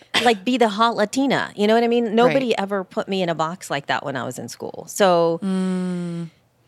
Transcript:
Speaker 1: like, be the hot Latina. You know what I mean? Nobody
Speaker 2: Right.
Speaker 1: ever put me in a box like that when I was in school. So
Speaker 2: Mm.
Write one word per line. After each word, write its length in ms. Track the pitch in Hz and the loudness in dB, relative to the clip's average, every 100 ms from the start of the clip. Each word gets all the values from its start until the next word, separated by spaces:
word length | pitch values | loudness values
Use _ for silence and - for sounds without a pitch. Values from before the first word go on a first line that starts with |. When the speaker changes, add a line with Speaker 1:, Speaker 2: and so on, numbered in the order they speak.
| _ - | _ 0
Speaker 1:
like, 200 | 240 214 | 2 2
be 120 | 185 254 | 0 2
the 100 | 226 | 2
hot 260 | 202 233 202 | 4 0 2
Latina. 560 | 208 269 277 160 82 | -2 0 2 2 0
You 120 | - 208 | 0 2
know 80 | |
what 100 | 226 | 4
I 40 | 233 | 4
mean? 260 | 240 233 | 2 2
Nobody 320 | 226 247 262 254 | 4 4 4 0
Speaker 2:
Right. 60 | - | -2
Speaker 1:
ever 240 | 196 202 | -2 -4
put 240 | 180 - - | -6 -6 -4
me 140 | 190 | -2
in 60 | 175 | -2
a 60 | |
box 360 | 160 160 185 - | -2 -4 -6 -8
like 160 | 147 - | -8 -4
that 180 | 131 | -4
when 120 | 143 131 | -4 -6
I 80 | |
was 140 | 120 123 | -6 -8
in 100 | 117 | -12
school. 360 | - - - - | -12 -12 -12 -10
So 500 | - 196 170 170 165 | 2 4 4 2 0
Speaker 2:
Mm. 880 | 196 190 185 185 185 180 175 170 165 _ _ _ | -2 -2 -2 -2 -4 -4 -6 -8 -10 _ _ _